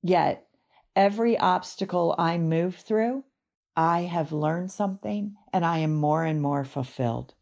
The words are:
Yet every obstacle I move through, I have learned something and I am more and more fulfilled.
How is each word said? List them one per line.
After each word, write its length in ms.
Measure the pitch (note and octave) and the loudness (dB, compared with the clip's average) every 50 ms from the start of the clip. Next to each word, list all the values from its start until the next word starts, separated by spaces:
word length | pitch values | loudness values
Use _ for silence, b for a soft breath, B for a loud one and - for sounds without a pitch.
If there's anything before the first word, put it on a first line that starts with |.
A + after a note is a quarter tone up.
Yet 440 | - F3 F#3 E3+ D3 C#3 - - _ _ b b b b b b b b _ | 2 2 4 4 4 2 0 -4 _ _ b b b b b b b b _
every 420 | G3 G3 G3+ G#3 A3 A3+ A#3 A3+ - | 4 4 4 2 2 2 2 2 4
obstacle 760 | - F#3 F#3 F#3 - - - - F#3+ F#3+ F#3 F3+ E3+ E3+ - - | 4 2 2 0 -2 -8 -8 -8 -6 -2 0 0 2 2 0 0
I 200 | E3+ E3 E3+ F3 | 0 0 0 0
move 380 | E3 D#3+ D#3+ E3 F3 F#3 F3+ | 0 2 2 0 0 -2 -4
through, 480 | - - - A3 A3 A3 A#3+ B3+ C4+ - _ _ _ _ _ _ _ _ _ _ | -8 -6 -2 0 0 2 0 -2 -4 -8 _ _ _ _ _ _ _ _ _ _
I 240 | E3 D#3+ E3 E3+ F3 | 2 2 2 2 2
have 320 | F3 F3+ E3+ E3+ D#3 D3+ | 0 -2 -2 -2 -2 -2
learned 380 | D#3 D3+ D3+ D3+ D#3+ F3 F3+ F#3 | -2 -2 0 0 0 -2 -6 -8
something 680 | - - G#3 G3 F#3+ G3 - G#3 G#3 G#3 G#3 G#3 G3+ _ _ _ | -4 -4 -4 -4 -4 -6 -6 -6 -6 -4 -6 -8 -10 _ _ _
and 120 | - F#3 E3+ | -2 0 0
I 140 | E3 E3+ D#3+ | 0 0 0
am 160 | D#3+ D#3 D#3 | 0 0 0
more 300 | D3+ D3 D3 D3+ D#3+ E3 | 2 2 2 2 2 0
and 180 | D#3+ D#3 D3+ | 0 -2 0
more 220 | C#3+ C#3+ C#3+ C#3+ C#3 | 0 0 -2 -2 -4
fulfilled. 680 | C3+ - C#3 B2+ - - - B2+ A#2 A#2 A#2+ B2+ - _ _ | -4 -6 -8 -8 -8 -4 -4 -2 -2 -2 -4 -8 -12 _ _